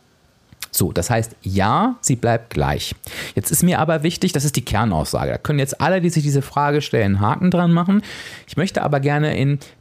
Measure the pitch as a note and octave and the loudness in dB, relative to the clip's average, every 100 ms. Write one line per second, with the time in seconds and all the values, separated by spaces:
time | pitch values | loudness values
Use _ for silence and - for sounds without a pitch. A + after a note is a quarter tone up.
0 | _ _ _ _ _ - - - F2 - | _ _ _ _ _ -18 -8 -2 0 -2
1 | - A2+ A2+ - F#2+ G2 G2 C#3+ A#3 B3 | 0 0 -2 -8 -4 0 2 2 0 -2
2 | - B2 A#2 A2+ - - C#2 C#2+ - - | -2 0 0 0 -2 -4 -2 -2 -6 -10
3 | - - - - - C#3+ F3 C#3 D#3 D#3+ | -12 -12 -6 -6 -2 2 2 2 0 0
4 | D#3+ - F#3 D3 C#3 - - G#2 A2+ D#2+ | -2 0 -2 0 0 -2 -2 0 2 0
5 | C#2+ B1+ C#2 A#1 - D3 C3+ - D#3 F#3 | 0 -2 -2 -4 -2 -2 -2 0 0 2
6 | F3 D#3+ D3 C#3 C3+ C#3 D3 D3 C#3+ B2 | 2 2 2 0 0 0 0 0 0 2
7 | G2+ G2 G#2 - F#3 F3 F3 E3+ F3 G3+ | 2 2 2 2 2 4 4 2 4 0
8 | - - - - - - F#3+ - - C#3+ | 0 -14 -16 -18 -8 -4 -2 -2 0 0
9 | C#3 D3 D3+ G2 C#3 C#3+ - - | 2 2 0 2 0 0 -6 -16